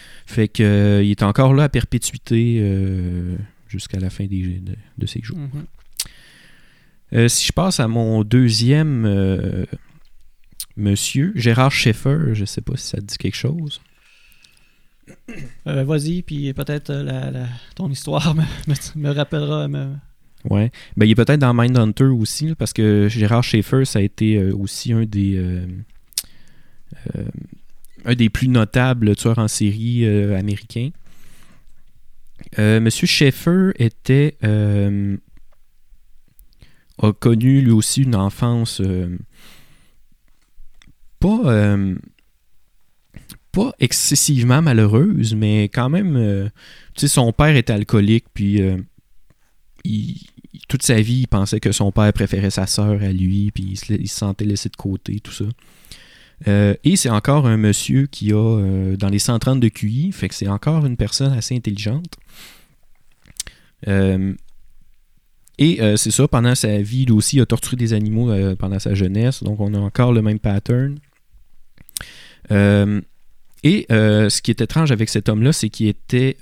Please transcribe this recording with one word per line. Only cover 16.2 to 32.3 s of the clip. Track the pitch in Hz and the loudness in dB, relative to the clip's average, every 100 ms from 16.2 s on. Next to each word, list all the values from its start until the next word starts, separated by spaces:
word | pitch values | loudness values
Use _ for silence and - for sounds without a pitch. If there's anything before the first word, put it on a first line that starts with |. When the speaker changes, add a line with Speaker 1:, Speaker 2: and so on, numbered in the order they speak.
Speaker 2:
puis | - 147 139 | -6 -8 -6
peut-être, | 139 143 147 147 | -6 -6 -8 -6
euh, | 143 | -8
la, | 143 131 131 | -6 -6 -8
la, | 131 123 123 - - | -8 -10 -12 -16 -10
ton | 185 | -8
histoire | 135 - 151 165 156 | -8 -6 -2 0 0
<laughs> | |
me, | 160 - - | -2 -4 -4
me, | 139 - 156 | -4 -6 -6
me | 147 | -4
rappellera, | 143 143 151 147 151 143 | -2 -4 -4 -4 -4 -4
me | 143 135 143 - _ _ - 104 | -6 -8 -10 -16 _ _ -10 -2
Speaker 1:
Ouais. | 101 113 - - - | 0 0 -4 -8 2
Ben, | 107 | 4
il | |
est | 110 | 4
peut-être | 117 147 | 4 4
dans | 127 | 4
Mindhunter | 120 120 127 107 104 135 | 2 2 2 2 2 2
aussi, | 123 107 - 156 | 2 -2 -4 -6
là, | 160 | -4
parce | 110 | -4
que | - 107 104 104 | 0 2 4 2
Gérard | 113 104 117 | 2 2 2
Schaeffer, | 123 110 - 135 135 | 2 0 2 0 0
ça | 107 | 0
a | |
été, | 101 - 107 107 | -2 0 0 2
euh, | 95 101 | 0 -2
aussi | 98 - 120 | -6 -8 -2
un | 113 | -2
des, | 110 101 98 95 | 0 0 0 0
euh, | 90 90 90 92 110 - - - - - - - - - - - - - | -2 -4 -8 -10 -14 -20 -14 -12 -12 -16 -20 -20 -20 -20 -20 -14 -10 -8
euh, | - - - - - - - - - | -8 -10 -14 -20 -20 -20 -20 -10 -2
un | 123 | 2
des | 113 | 2
plus | - 131 | 2 2
notables | 123 107 127 127 123 107 101 | 2 2 2 0 2 2 2
tueurs | 113 113 | 2 0
en | 107 | 0
série, | - 104 107 117 120 110 | 0 -2 -2 -2 0 2
euh, | 104 101 98 | 2 0 -2
américains. | 104 101 - 113 131 - - - - - - - - - - - - - - | -4 -6 -8 -8 -8 -10 -18 -18 -18 -20 -20 -20 -20 -20 -20 -20 -20 -20 -18